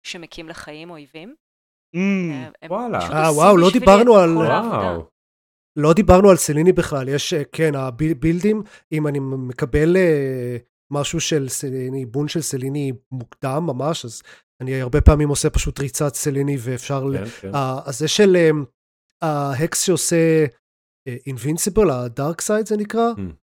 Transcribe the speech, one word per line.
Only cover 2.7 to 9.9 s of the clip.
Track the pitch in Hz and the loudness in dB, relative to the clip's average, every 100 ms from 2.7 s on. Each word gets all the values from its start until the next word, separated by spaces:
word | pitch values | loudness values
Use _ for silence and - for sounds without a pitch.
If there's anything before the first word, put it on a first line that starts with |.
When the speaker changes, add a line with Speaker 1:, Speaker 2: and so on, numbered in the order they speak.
Speaker 3:
וואלה. | 190 240 135 | -8 -4 -4
Speaker 1:
פשוט | 85 | -2
Speaker 4:
אה, | 151 160 | 0 0
Speaker 1:
עושים | 147 | 4
Speaker 4:
וואו, | 180 190 | 6 6
לא | 180 | 6
Speaker 1:
בשבילי | 240 190 | 6 6
Speaker 4:
דיברנו | 202 240 208 | 8 8 8
Speaker 1:
את | |
Speaker 4:
על | 170 165 | 6 4
Speaker 1:
כל | 160 | 2
העבודה. | 175 226 139 | 0 -2 -2
Speaker 3:
וואו. | 95 85 82 _ _ _ _ _ _ - | -2 -4 -10 _ _ _ _ _ _ -2
Speaker 4:
לא | 151 | 0
דיברנו | 165 208 180 202 | 2 6 6 8
על | 175 | 6
סליני | - 147 175 | 2 2 4
בכלל, | 175 165 143 131 | 2 0 -6 -4
יש, | 143 - | -4 -2
אה, | 160 143 | -6 -6
כן, | - 160 | -2 -2
הביל-, | 139 131 117 156 | -2 -6 -4 -4
בילדים, | 143 160 175 208 214 208 - _ | 0 -2 0 0 -2 -6 -20 _
אם | 156 151 | -4 -2
אני | 143 | -2
מ-, | 135 135 127 | -4 -6 -8
מקבל, | - 135 143 156 | -6 -2 2 4